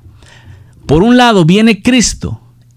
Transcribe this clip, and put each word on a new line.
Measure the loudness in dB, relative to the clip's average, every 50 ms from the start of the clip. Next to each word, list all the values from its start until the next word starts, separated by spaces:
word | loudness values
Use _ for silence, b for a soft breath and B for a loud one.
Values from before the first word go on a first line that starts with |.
| _ b b b b b b b b b b b b b b b -6
por | -2 0 0 2
un | 2 2
lado | 2 2 2 2 0 2
viene | 2 2 2 2 0 -2 -2 -2
Cristo | -2 0 0 -2 -2 -6 -8 -10 -12 -12 -14 _ _ _ _ _ _ _